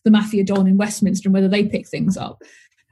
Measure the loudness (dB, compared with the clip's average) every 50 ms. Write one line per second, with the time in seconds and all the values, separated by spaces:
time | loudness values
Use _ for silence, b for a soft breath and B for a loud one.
0 | 2 4 4 4 4 0 -2 -2 -2 0 0 0 2 2 2 2 0 -2 -4 -2
1 | -2 0 -2 -2 0 0 0 2 2 2 2 0 0 -2 -2 -6 -8 -8 -8 -4
2 | -2 -2 -2 -4 -6 -12 -14 -16 b b b b b b b b b b